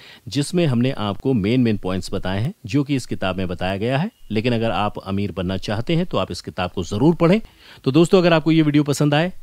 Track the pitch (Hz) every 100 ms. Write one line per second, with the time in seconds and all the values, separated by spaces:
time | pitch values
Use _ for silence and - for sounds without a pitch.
0 | - - 113 131 143 180 165 120 123 135
1 | 104 98 131 127 95 127 120 104 92 95
2 | - 95 92 98 127 - 101 135 139 139
3 | - 98 98 92 92 90 92 95 113 135
4 | 208 _ - 104 120 117 113 92 104 -
5 | 98 98 101 87 90 95 - 101 - 165
6 | 185 110 95 87 - - 90 - 85 101
7 | 147 165 165 220 - _ - - 131 143
8 | 175 190 175 165 156 160 151 143 143 139
9 | 147 147 175 -